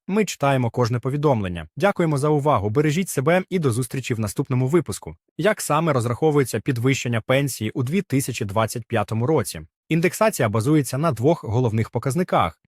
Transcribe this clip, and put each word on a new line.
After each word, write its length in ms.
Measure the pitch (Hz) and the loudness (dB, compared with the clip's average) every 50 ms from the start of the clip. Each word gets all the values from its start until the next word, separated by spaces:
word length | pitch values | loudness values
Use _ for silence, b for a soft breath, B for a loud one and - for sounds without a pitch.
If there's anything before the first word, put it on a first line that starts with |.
| _ | _
Ми 180 | - 190 220 208 | -4 0 0 0
читаємо 460 | - - - - 139 135 131 123 113 | -2 -2 -2 0 2 2 2 0 0
кожне 280 | - - 123 113 123 117 | 0 0 0 0 0 -2
повідомлення. 720 | - 131 135 147 143 156 131 110 101 90 87 85 78 - _ | -4 -4 -4 0 2 2 2 2 0 -4 -6 -8 -10 -12 _
Дякуємо 420 | 139 165 202 196 - 180 160 151 135 | 0 0 0 2 2 0 0 0 0
за 100 | 139 151 | 2 2
увагу, 420 | 156 147 135 151 139 110 92 107 | 0 2 2 2 2 2 2 0
бережіть 380 | 104 139 151 156 143 180 196 - | 0 2 2 2 0 0 -2 -2
себе 340 | - - 127 151 170 185 185 - | -4 -2 0 2 2 2 0 0
і 80 | 175 190 | -4 0
до 140 | 156 135 | 0 0
зустрічі 420 | 107 120 127 - - 135 123 - 123 | 0 0 -4 -4 -6 -8 -4 -4 -4
в 60 | 107 | -2
наступному 460 | 110 101 - - 139 - 131 123 127 | -2 -4 -2 -4 -4 -2 0 0 0
випуску. 500 | 127 156 175 - - 98 - - - 78 - _ _ _ - | 2 2 2 0 0 -8 -10 -10 -14 -18 -18 _ _ _ -2
Як 220 | 156 208 208 - | 0 0 0 0
саме 320 | - - 151 151 165 170 | -2 0 0 2 2 2
розраховується 680 | 139 127 110 120 117 - 156 156 147 147 135 - - 110 | 2 0 0 0 -2 0 0 2 4 2 0 0 -2 -4
підвищення 600 | - - 131 117 117 131 135 - - 127 117 113 | -2 -2 -2 0 0 0 0 0 -2 -2 -2 -2
пенсії 500 | - - 127 135 143 135 - - 107 107 | 0 2 2 2 2 0 -4 -4 -6 -6
у 120 | - - | -4 -4
дві 200 | 127 123 160 202 | -4 -2 -2 -2
тисячі 420 | 185 - - 139 135 - 117 - 117 | -2 0 -2 -2 -2 -2 -6 -6 -6
двадцять 420 | 98 95 110 110 107 - 123 110 | -2 0 0 0 0 -2 -8 -8
п'ятому 400 | - - 107 104 - 110 110 117 | -2 -2 -2 -2 0 -2 -2 0
році? 340 | 135 160 143 104 - - 80 82 - _ _ _ _ | 2 2 0 0 -2 -8 -12 -14 -16 _ _ _ _
Індексація 600 | 160 170 165 180 - - 214 220 202 - 131 107 | 0 2 2 0 2 2 2 2 2 2 0 2
базується 500 | 101 113 104 143 156 156 135 - - 135 | 2 0 2 4 2 2 2 0 -2 -2
на 140 | 156 170 | 0 0
двох 320 | 123 107 113 151 170 - - | 0 2 2 2 2 2 -2
головних 460 | 113 101 123 127 113 104 113 110 - | -2 0 0 0 2 0 0 -2 -2
показниках. 680 | - 120 - 139 127 170 185 - 190 156 101 85 - _ _ | -4 -4 -4 -2 -2 -2 -2 0 2 2 2 0 -2 _ _